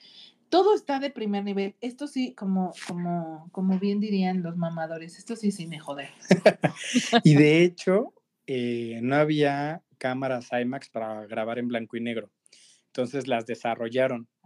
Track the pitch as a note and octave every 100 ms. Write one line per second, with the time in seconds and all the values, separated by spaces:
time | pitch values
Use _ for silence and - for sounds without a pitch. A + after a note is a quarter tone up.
0 | - - - _ - E4+ F#4+ G#4+ - C4+
1 | C#4 C#4 G#3+ G3+ G3+ G3 G3 - B3+ B3
2 | C#4+ C4+ B3+ - F#3+ F#3+ F3+ - - F3
3 | F3 F3 E3 D#3 E3+ - F#3+ F#3 G3+ G3+
4 | G#3+ G3 F#3 F#3 E3+ F3 E3+ E3 D#3+ E3
5 | E3 - - A#3 G#3 G3 E3 D3+ - C#3+
6 | C3+ - - F#3+ G#3+ - - - - B3
7 | - A#3 F3 D3 D3+ D#3+ F3+ F3 - F#3+
8 | C#4 _ _ _ - B2+ A#2+ A#2+ A#2 A#2
9 | A#2+ C#3+ D3+ D3+ C#3+ C#3 D3 E3 _ -
10 | C3 B2+ C3+ B2+ A#2+ B2 B2 C3+ - A2+
11 | A2 G#2+ G#2 A2+ A2 A#2+ A#2+ A#2+ A2+ A#2
12 | A#2 A2+ - _ _ - _ _ _ -
13 | B2 C#3 B2+ A#2 A#2 A2+ A#2+ A2+ A#2 B2
14 | C3 A#2+ A#2 _